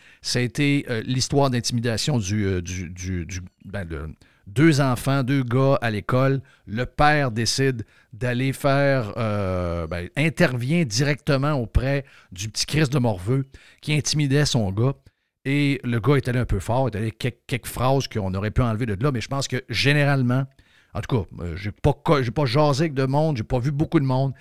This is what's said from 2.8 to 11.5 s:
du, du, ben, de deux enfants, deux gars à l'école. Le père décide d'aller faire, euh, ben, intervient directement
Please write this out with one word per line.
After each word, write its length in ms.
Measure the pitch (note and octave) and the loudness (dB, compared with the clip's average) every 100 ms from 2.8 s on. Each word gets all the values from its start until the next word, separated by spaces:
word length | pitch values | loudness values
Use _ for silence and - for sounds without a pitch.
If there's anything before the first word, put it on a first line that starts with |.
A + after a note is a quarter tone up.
| E2+ | -8
du, 360 | F2+ F2+ F#2 E2 | -8 -6 -4 -6
du, 160 | F#2 F2+ _ | -10 -12 _
ben, 220 | - G2+ F2 | -12 -10 -8
de 240 | D#2 D#2 - _ _ - | -8 -10 -14 _ _ -8
deux 320 | G2+ E3 C#3 | 2 4 4
enfants, 420 | C#3 A#2+ - C#3 | 2 0 0 0
deux 200 | B2+ C#3 | 2 0
gars 340 | B2 B2+ C3+ C#3 | 0 2 4 2
à 80 | A#2 | 0
l'école. 520 | G#2 - B2+ C3+ C3+ - _ - | -4 0 2 2 0 -4 _ -8
Le 180 | G#2 B2 | -6 -4
père 460 | - D3 D3+ C3+ | 2 2 4 0
décide 520 | A2 A2+ - C3+ B2 - _ _ | 0 -2 2 0 0 -8 _ _
d'aller 400 | A2 B2 B2 C3+ | -6 -4 -2 -2
faire, 600 | C3 C#3+ C3+ C#3 C3+ G#2 - | 0 2 2 4 2 0 -2
euh, 680 | A2+ G#2 F#2+ F#2 F2 E2+ D#2+ | -2 0 0 0 -2 -2 -4
ben, 200 | F2 F2 - | -6 -6 0
intervient 680 | D#3+ - E3+ B2+ B2 E3+ | 0 2 2 2 0 0
directement 720 | D3 G#2 C#3+ D3 - C3+ C#3+ | 0 0 0 0 0 0 0